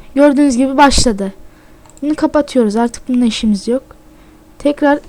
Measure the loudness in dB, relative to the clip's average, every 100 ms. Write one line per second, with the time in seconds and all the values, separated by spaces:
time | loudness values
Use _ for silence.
0 | -8 2 2 4 0 2 -2 4 4 4
1 | 0 -2 -6 -10 -20 -20 -20 -20 -20 -10
2 | -6 -2 0 0 -2 0 0 0 -4 -6
3 | -6 -2 -2 -2 -2 -2 -2 -6 -6 -20
4 | -20 -20 -20 -20 -20 -6 -4 0 0 0